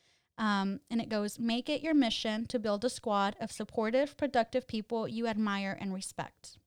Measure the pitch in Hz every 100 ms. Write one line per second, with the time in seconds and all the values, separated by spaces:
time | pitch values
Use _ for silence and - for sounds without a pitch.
0 | _ _ _ - 220 202 196 196 - 233
1 | 220 214 208 - 226 233 254 294 311 302
2 | 233 - 226 214 233 247 214 202 247 -
3 | 233 202 196 - 226 - 208 - 220 254
4 | 285 - 285 240 226 254 - 220 208 233
5 | 220 226 233 214 214 196 196 196 196 190
6 | - - 151 - - -